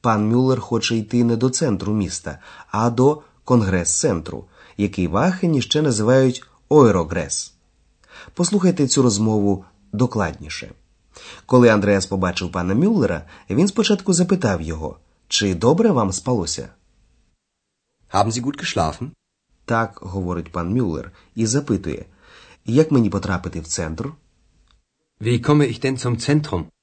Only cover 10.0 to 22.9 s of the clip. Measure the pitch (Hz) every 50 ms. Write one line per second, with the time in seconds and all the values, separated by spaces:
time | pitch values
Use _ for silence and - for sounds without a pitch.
10 | 123 123 - 113 98 82 76 - - 76 - - - 50 - _ _ _ _ _
11 | _ _ _ - - - - - _ - - 127 123 117 110 104 98 101 101 98
12 | 92 - 101 95 92 90 87 - 92 87 - 95 87 90 98 110 160 208 233 202
13 | 127 98 90 78 76 - - - - _ 95 117 175 202 - - 220 - 208 196
14 | - - 185 160 180 170 202 175 - 117 98 85 80 78 82 80 80 69 - _
15 | _ _ _ _ _ _ - - 101 101 92 85 104 117 151 175 233 226 180 127
16 | 110 98 92 - - - 127 110 87 80 - - 62 - _ _ _ _ _ _
17 | _ _ _ _ _ _ _ _ _ _ _ _ _ _ _ _ _ _ _ _
18 | _ _ - 95 104 107 113 123 120 135 143 - - - - - 82 78 73 -
19 | 120 143 165 _ _ _ _ _ _ _ _ _ _ - 117 113 113 104 - -
20 | - 101 92 98 92 90 90 85 82 - - 87 85 85 101 127 123 95 80 71
21 | - - - _ _ _ _ - 113 110 117 143 143 - 113 92 - 85 71 -
22 | - - _ _ _ _ - - - - - _ _ - 113 139 160 156